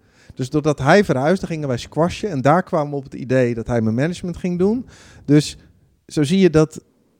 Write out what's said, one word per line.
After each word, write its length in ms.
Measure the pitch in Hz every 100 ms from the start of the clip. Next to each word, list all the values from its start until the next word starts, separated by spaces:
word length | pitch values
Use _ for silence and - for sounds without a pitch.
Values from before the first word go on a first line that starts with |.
| _ _ _
Dus 160 | - 127
doordat 280 | 151 151 143
hij 260 | 135 196
verhuisde, 420 | 190 131 147 190 180
gingen 220 | 160 143
wij 80 | 123
squashen. 540 | - 147 175 - 214
En 100 | 143
daar 220 | 131 170
kwamen 280 | - 170 147
we 60 | 143
op 80 |
het 100 | 135
idee 400 | 131 123 131 120
dat 120 | 117 110
hij 140 | 120
mijn 140 | 110
management 420 | 113 156 175 180 165
ging 220 | 180 175
doen. 280 | 190 247 - - - -
Dus 320 | - 147 - - _ _ _ _ -
zo 160 | -
zie 160 | 143 196
je 120 | 180
dat, 300 | 156 156 - _ _ _